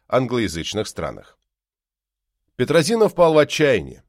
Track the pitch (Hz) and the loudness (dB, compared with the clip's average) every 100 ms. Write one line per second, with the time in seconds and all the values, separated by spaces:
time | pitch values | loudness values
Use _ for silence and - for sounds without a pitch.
0 | _ 120 127 123 104 80 76 101 107 - | _ -2 0 -2 -4 -6 -8 -6 -6 -8
1 | 76 52 - _ _ _ _ _ _ _ | -10 -10 -18 _ _ _ _ _ _ _
2 | _ _ _ _ _ - 123 151 156 226 | _ _ _ _ _ -6 0 0 2 2
3 | 208 - 170 156 147 - 151 113 69 62 | 0 2 4 4 2 2 0 0 -2 -14